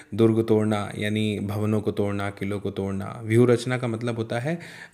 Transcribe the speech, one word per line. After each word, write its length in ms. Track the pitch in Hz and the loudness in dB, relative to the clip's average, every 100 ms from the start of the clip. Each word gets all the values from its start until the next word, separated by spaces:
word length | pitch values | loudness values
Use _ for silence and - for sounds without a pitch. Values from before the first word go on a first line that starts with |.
| - 101 | -8 4
दुर्ग 300 | 113 113 113 | 4 4 4
तोड़ना, 440 | 107 107 104 101 - | 2 2 0 -4 -6
यानी 420 | 104 107 107 98 | -2 0 0 -2
भवनों 420 | 98 104 107 107 | -4 -2 0 0
को 100 | 101 | 0
तोड़ना, 380 | 98 101 101 101 | -2 -2 -2 -4
किलों 300 | - 98 101 | -6 -6 -4
को 120 | 101 | -6
तोड़ना। 500 | 98 98 98 101 120 | -4 -4 -4 -8 -10
व्यूह 240 | 110 113 123 | 2 6 6
रचना 300 | 117 127 127 | 4 2 -4
का 100 | 123 | -4
मतलब 280 | 113 120 113 | -4 -4 -4
होता 240 | 113 120 | -4 -4
है, 200 | 139 170 - - - | -4 -6 -10 -18 -18